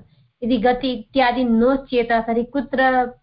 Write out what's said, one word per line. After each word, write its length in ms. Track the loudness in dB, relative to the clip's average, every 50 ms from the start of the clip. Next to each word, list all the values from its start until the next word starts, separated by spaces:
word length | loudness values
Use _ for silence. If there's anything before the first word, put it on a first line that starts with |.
| -12 _ _ _ _ _ _ -8 -4
यदि 140 | -2 -2
गति 340 | 0 2 0 0 0 -2 -4
इत्यादि 520 | -6 -6 -8 _ 0 0 2 2 2 0 0
नोच्येत 680 | 2 2 2 4 2 2 0 -2 -2 -2 -2 0 0
तर्हि 320 | 0 -2 0 -2 -2 -2 -2
कुत्र 640 | -4 -4 -6 -6 -4 -2 0 2 2 2 2 0 -2 -6 _